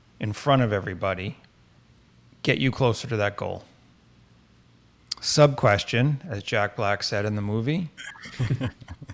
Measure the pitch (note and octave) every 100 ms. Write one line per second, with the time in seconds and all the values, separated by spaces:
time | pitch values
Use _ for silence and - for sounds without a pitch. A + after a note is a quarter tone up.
0 | _ - G#2+ G#2 C#3+ C3+ A#2+ G#2 G2 F2+
1 | G2 F#2 F#2+ - - _ _ _ _ _
2 | _ _ _ _ - - C3+ - C3 A2
3 | A#2+ A2+ G2+ G2+ G2 F#2 - _ _ _
4 | _ _ _ _ _ _ _ _ _ _
5 | _ - - - D3 C3+ A#2+ G2+ - A#2
6 | C3+ C#3 F3+ G2+ - A2 G2+ - G2+ G2+
7 | - G#2 G#2 G#2 G2+ A2 A#2 E3 E3 -
8 | - - - - A#2+ B2 C3 - - -
9 | -